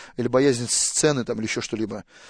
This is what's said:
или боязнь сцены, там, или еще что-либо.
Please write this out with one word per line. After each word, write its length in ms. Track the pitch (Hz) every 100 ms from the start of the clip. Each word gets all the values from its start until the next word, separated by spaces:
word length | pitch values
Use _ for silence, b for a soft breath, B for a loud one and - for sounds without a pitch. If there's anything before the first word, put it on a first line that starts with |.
| B -
или 120 | 117
боязнь 400 | 127 139 120 120
сцены, 560 | - - - 156 143
там, 140 | 117 110
или 80 | 110
еще 140 | -
что-либо. 440 | - 110 107 110 - B B